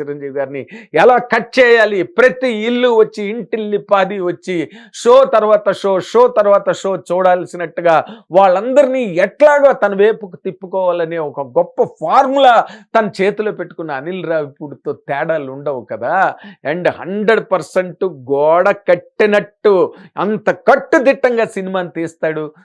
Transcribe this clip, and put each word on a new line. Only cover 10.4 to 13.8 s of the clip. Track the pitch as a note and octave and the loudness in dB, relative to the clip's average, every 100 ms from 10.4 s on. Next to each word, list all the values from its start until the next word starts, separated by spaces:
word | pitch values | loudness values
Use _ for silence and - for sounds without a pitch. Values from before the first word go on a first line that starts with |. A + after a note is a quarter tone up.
| F#3+ | -12
తిప్పుకోవాలనే | F#3 F#3 F#3+ F3+ F3 E3 E3 | -12 -10 -4 -2 -2 -4 -6
ఒక | D3 C#3 | -8 -8
గొప్ప | C3 D3 F3+ - | -4 -2 -2 -2
ఫార్ములా | G#3+ - E3 A#3 C4+ C#4 C4 A3 - - _ A3+ | -4 -4 0 2 2 4 4 4 2 -6 _ -2
తన | G#3+ - | 0 -2
చేతిలో | G3 G3+ G#3 | -2 -2 -4
పెట్టుకున్న | F#3 D#3+ - | -6 -10 -10